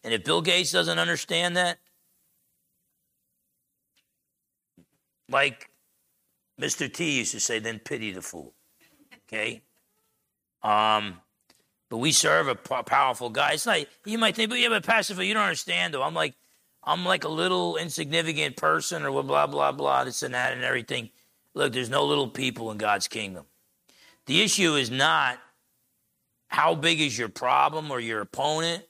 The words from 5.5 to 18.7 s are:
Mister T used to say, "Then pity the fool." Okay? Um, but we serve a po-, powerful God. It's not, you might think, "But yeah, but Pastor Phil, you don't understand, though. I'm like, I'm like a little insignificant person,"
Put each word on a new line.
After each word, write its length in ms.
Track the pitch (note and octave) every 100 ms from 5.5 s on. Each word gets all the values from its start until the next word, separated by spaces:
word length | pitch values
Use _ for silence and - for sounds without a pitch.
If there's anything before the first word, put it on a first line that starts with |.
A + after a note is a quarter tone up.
| A#2+ - _ _ _ _ _ _ _ _ -
Mister 280 | D3 - C3+
T 300 | - E3+ C3+
used 140 | A2
to 80 | A2
say, 180 | - A2+
"Then 220 | A2 A2
pity 320 | - B2 A2
the 100 | F#2
fool." 320 | - E2+ C2 _ _ _ _ _ _ - _
Okay? 360 | A2 A2 B2 _ _ _ _ _ _ _ _ _ _
Um, 580 | A2 G#2+ A2 G#2+ G#2 F2 _ _ _ - _ _ _
but 80 | A2+
we 140 | C#3+
serve 360 | C#3 D#3 D#3+ C#3+
a 80 |
po-, 280 | A#2+ - B2+
powerful 460 | - C#3 C3+ A#2+ A#2+
God. 240 | A#2 C#3+
It's 120 | D#3
not, 200 | A#3 F3 C#3+ _
you 120 | G#3 A3+
might 180 | A3
think, 140 | A3 A3
"But 100 | B3
yeah, 100 | A#3+
but 160 | G#3+
Pastor 300 | F#3 A3+ G3
Phil, 80 | F#3
you 100 | F#3
don't 100 | G#3+
understand, 500 | G3 D#3+ - F3 F3
though. 100 | C#3+
I'm 100 | C#3
like, 220 | E3 D#3 - _ _ _ _
I'm 220 | - F3
like 180 | F3+ F#3
a 60 | D#3
little 480 | D#3+ F3+ F3+ F3 D#3+
insignificant 800 | E3+ E3+ D3+ E3 E3 D#3 D3
person," 480 | - D#3